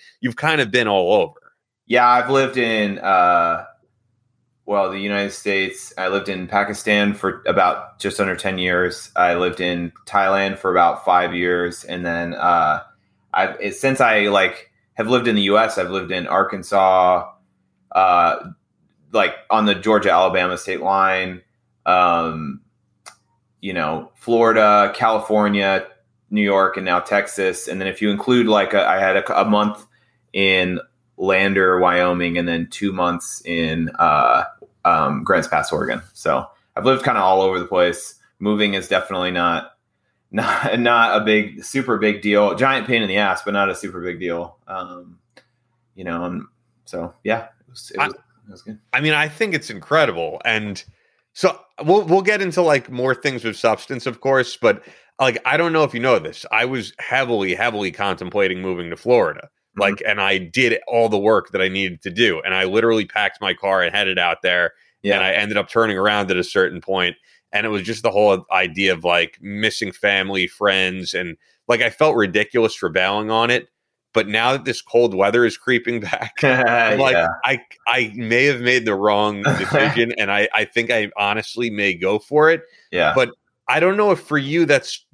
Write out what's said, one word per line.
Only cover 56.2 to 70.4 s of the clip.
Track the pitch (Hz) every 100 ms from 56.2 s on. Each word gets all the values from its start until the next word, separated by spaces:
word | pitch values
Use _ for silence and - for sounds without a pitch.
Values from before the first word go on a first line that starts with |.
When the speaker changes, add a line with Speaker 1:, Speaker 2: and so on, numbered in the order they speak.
| 80 - -
Speaker 1:
I | 110
was | 123 131 95 -
heavily, | - 127 131 113 98
heavily | 87 117 107 98
contemplating | - 101 90 92 104 98 92
moving | 95 87 85
to | 85
Florida. | 117 123 87 73 - _ _ -
Speaker 2:
Mm-hmm. |
Speaker 1:
Like, | 101 101 110
and | 104
I | 98 95
did | 87 82 123 113 -
all | 117 113
the | 107
work | 101 107 -
that | 98
I | 95
needed | 95 95 85
to | 98
do. | 87 117 82
And | 92
I | 95
literally | 95 104 117 113 98
packed | 107 98 -
my | 101
car | 90 98 95
and | 87
headed | 98 98 92
out | 87 82
there. | 92 90 85 - _ _
Speaker 2:
Yeah. | 101 98
Speaker 1:
And |
I | 95
ended | 92 104 104
up | 95
turning | 113 113 95
around | 104 104 95
at | 90
a |
certain | 87 101 92 87
point. | - 95 90 - _ _ _
And | 104 110
it |
was | 104
just | 92 110
the | 117
whole | 98 104 95 -
idea | 92 92 82 95
of, | 87
like, | 87 87 85 -
missing | 101 101 110 - 104
family, | - 104 98 95 98